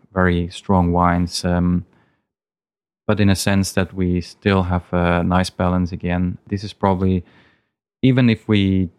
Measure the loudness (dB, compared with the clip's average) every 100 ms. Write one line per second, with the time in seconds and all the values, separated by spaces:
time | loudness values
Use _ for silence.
0 | _ 0 2 0 -4 -8 0 2 2 2
1 | 2 0 -2 -4 -2 0 0 -2 -4 _
2 | _ _ _ _ _ _ _ _ _ _
3 | -4 0 2 2 0 -2 -2 -2 -4 -2
4 | -2 -2 -4 -6 0 0 0 -4 -2 -2
5 | 0 0 0 0 -2 -2 -2 0 -2 -4
6 | -4 -2 -4 -6 -8 -8 -8 -4 -2 0
7 | 0 -2 -4 _ _ _ _ _ _ _
8 | 0 2 2 0 0 2 2 0 -2